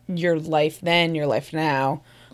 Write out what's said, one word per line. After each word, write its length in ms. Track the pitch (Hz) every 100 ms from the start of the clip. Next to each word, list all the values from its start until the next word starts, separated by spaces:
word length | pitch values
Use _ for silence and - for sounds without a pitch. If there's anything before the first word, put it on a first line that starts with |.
| -
your 300 | 175 175 160
life 420 | 160 156 156 -
then, 340 | 170 170 165
your 120 | 160 147
life 260 | 117 -
now, 500 | 160 156 135 135 139 - - -